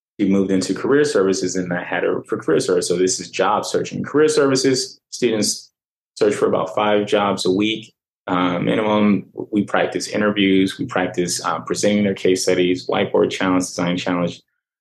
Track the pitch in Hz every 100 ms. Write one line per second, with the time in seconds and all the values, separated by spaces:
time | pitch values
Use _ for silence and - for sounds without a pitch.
0 | _ - 98 98 92 95 92 95 117 143
1 | 147 107 95 92 92 95 87 87 87 90
2 | 92 92 - - - - - 90 - 87
3 | 92 - 87 - 95 104 - 90 - 98
4 | 95 143 151 143 139 131 135 127 - -
5 | _ - 120 107 104 - - _ _ _
6 | _ - 110 135 107 101 - - 104 104
7 | 104 107 101 95 92 95 107 110 - _
8 | _ _ - 90 90 87 107 113 107 107
9 | 104 95 - - - 104 - 95 87 87
10 | - 113 104 101 95 95 95 - 87 92
11 | 90 - 87 - 87 82 - 90 104 104
12 | 101 98 95 92 - 90 90 90 - 98
13 | 92 95 95 - 95 92 87 - 87 90
14 | 92 90 87 - _ _ _ _